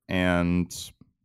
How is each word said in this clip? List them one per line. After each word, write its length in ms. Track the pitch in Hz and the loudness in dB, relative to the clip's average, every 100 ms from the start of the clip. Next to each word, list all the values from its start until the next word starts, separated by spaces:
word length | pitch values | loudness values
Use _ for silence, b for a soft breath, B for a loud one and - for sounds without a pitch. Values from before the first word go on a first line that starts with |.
| - | -4
and 640 | 90 90 87 87 87 87 - - - - _ | 0 2 2 2 0 -2 -6 -16 -18 -20 _